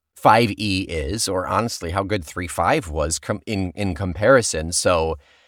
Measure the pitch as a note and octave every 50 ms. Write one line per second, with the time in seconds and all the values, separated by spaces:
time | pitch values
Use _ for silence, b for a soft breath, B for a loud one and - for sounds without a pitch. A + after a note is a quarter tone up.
0 | _ _ _ - - C#3 A2 A2+ A#2+ G#2 G2 - G#2 G#2+ F#2+ F#2 F#2+ - E2+ D#2+
1 | D2 C#2+ F#2+ A2 - - F#2+ F#2 F2+ D2 F#2 G2 A2 A#2+ - - - E2+ - G2
2 | G2 F#2+ G#2 G#2 F2 - - F2+ F2+ E2 - - E2+ F#2 C#3 D#3+ A#2 E2+ D2+ D#2
3 | D2+ D#2+ E2 - - - A2 G2 - - A2 G2 F#2+ F2+ - - G#2 G2 E2+ -
4 | G2+ F#2 E2+ F#2 G#2 A#2 C3+ B2+ A2 - - D#2+ D#2 E2 F2 - - G2 F2+ E2+
5 | D#2+ D#2+ D#2+ b b b b b b